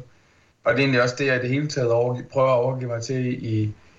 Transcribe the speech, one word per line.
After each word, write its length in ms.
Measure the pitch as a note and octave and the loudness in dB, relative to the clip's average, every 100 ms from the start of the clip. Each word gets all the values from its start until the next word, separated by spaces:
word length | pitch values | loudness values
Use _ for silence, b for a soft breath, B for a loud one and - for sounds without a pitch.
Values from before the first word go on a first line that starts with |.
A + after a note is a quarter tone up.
| b b b b b _ | b b b b b _
Og 100 | - | 0
det 60 | A#2 | 2
er 40 | |
egentlig 180 | C#3 B2 | 2 2
også 120 | B2 - | 2 0
det, 60 | C#3 | 0
jeg 100 | B2+ | 0
i 60 | |
det 80 | B2+ | 0
hele 180 | C#3 D3+ | -2 -2
taget 240 | C#3+ B2 | -2 2
overgi-, 320 | A#2 B2 B2 - | 2 2 -2 -4
prøver 180 | C3+ C3 | 0 4
at 60 | B2 | 4
overgive 320 | C3 B2+ B2 | 2 -2 -6
mig 120 | A#2 | -6
til 440 | A#2 C3 B2 B2 A#2 | -4 -4 -2 -4 -2
i, 280 | A2 G#2+ b b | -2 -2 b b